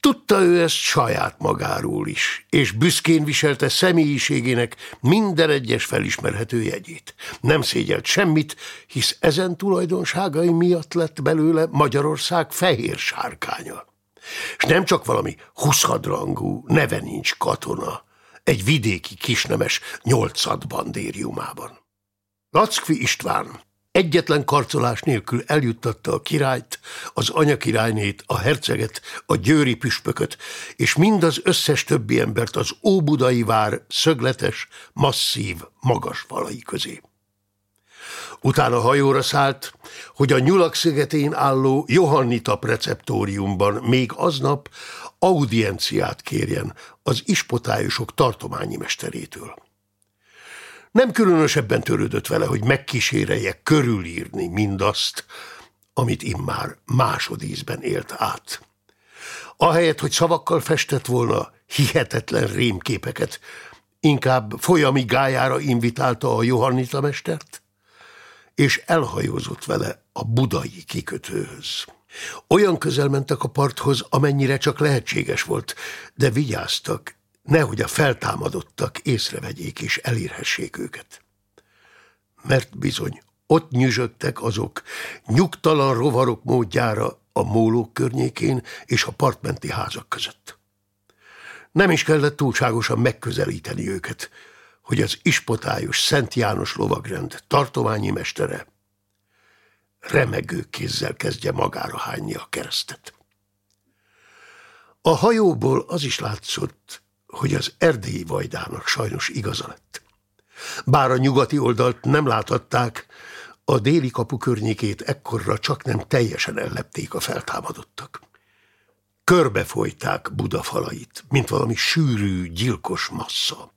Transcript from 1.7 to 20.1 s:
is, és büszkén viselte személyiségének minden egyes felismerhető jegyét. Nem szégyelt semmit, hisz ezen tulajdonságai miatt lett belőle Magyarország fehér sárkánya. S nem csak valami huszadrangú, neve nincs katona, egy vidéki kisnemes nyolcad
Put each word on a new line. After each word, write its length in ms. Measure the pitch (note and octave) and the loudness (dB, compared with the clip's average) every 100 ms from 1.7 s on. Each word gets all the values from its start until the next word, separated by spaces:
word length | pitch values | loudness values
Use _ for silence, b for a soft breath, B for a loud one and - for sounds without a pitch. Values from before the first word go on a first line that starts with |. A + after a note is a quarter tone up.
| - G#1 G1+ G1+ | -2 -2 -4 -4
is, 400 | - - - _ | -2 -4 -4 _
és 200 | - C3 | 2 2
büszkén 540 | G#2 E3 - - E3 | 4 2 4 4 4
viselte 440 | D3+ C#3 D3+ C#3 C#3 | 4 2 2 2 0
személyiségének 1080 | - F#3 E3+ D3+ C#3 - C#3+ A#2+ A#2+ A#2 - B B | 2 4 4 4 2 0 0 2 2 0 -4 B B
minden 500 | B2 F#3+ G#3 D#3+ D#3+ | 4 4 4 2 4
egyes 340 | C#3+ A#2 A#2 | 2 2 -2
felismerhető 800 | - A2+ G2 - - G2 A#2 A#2+ | 0 -2 -2 -2 -4 -4 -2 -2
jegyét. 520 | G#2 F2+ - E3 - - B B | -2 -4 -10 -18 -18 -18 B B
Nem 220 | B2 D3+ | 2 2
szégyelt 420 | B2+ A#2+ G2 - | 2 -2 0 -2
semmit, 520 | - - F#3+ D#3 D3+ - B B B | 0 2 2 2 0 -8 B B B
hisz 300 | - A#2 - | -4 -2 2
ezen 360 | F3 C#3+ F#3 E3+ | 2 2 -2 -2
tulajdonságai 920 | G3 F3+ F3+ F3+ F3 - F#3+ D3+ F3 | 0 0 0 -2 -2 -2 -2 2 2
miatt 420 | E3 F3 F3 D#3 | 4 4 2 0
lett 300 | E3+ D#3+ - | -2 -2 0
belőle 440 | C#3+ D#3+ D#3 D#3+ D#3+ | 0 4 4 4 2
Magyarország 840 | C#3+ D3 C3+ C#3+ D3+ - F3 D3+ | 2 2 2 0 -2 0 0 -2
fehér 460 | - F3+ B2 A#2 - | 0 2 2 0 -4
sárkánya. 880 | - - - - - - - - - _ _ _ B B B B | -6 -4 -8 -6 -8 -8 -10 -14 -16 _ _ _ B B B B
S 60 | |
nem 200 | - E3 | 4 4
csak 200 | F#3 E3+ | 4 2
valami 320 | - A2+ - - B | 2 0 0 -6 B
huszadrangú, 1080 | - D3 C#3 - - - G1+ G1+ G1+ G1+ G1+ - | -2 2 4 2 0 -2 -4 -2 -2 -2 -4 2
neve 340 | - C#3+ - | 2 2 -2
nincs 360 | F2 - - - | -6 -6 -4 -2
katona, 680 | - - C2 B1 - - _ b b b | -2 -2 -4 -6 -6 -8 _ b b b
egy 200 | - B2+ | -2 0
vidéki 500 | F#2+ D3+ A2 F2+ - | 2 2 2 -2 -6
kisnemes 680 | G2 - A#2 - G#2+ G#2 - B B | -10 -2 -2 0 -2 0 -2 B B
nyolcad 640 | - | 0